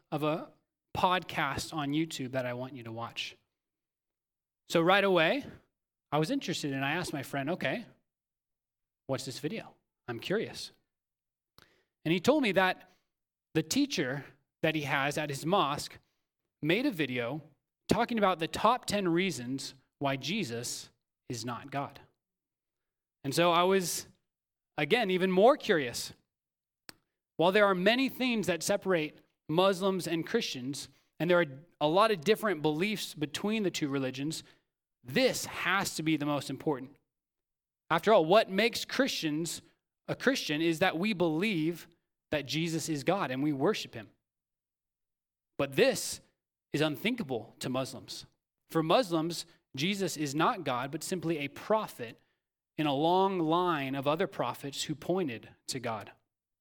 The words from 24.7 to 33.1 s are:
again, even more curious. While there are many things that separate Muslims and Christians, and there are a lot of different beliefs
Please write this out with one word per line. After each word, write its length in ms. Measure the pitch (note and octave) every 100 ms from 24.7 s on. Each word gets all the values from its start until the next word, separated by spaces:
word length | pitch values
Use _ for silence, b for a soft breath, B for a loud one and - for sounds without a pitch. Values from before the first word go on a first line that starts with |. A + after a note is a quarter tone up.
| -
again, 340 | D3 A#3 G3+
even 180 | F#3 F#3+
more 280 | F#3 A3+ D4
curious. 560 | - F3 B2 - - - _ _ _ _ _ _ _ - _ _ _ -
While 160 | E3+
there 140 | G3+ G3+
are 100 | F#3
many 320 | F#3+ A#3+ C4+
things 400 | - B3+ A3+ F3
that 160 | E3+
separate 560 | D#3+ G3+ G3 F3 D3+ - _ _ -
Muslims 580 | D#3+ F#3+ F3+ F#3+ F#3+ E3
and 180 | E3 D#3+
Christians, 600 | A#3 - C3+ B2+ C#3+ - b b -
and 100 | D#3+
there 120 | F3
are 240 | D#3+ C3+ D#3+ -
a 80 | D3+
lot 200 | F3 A3
of 120 | G3+
different 400 | C#3+ G#3+ G#3+ E3
beliefs 520 | D3+ D3+ G#3 G#3 -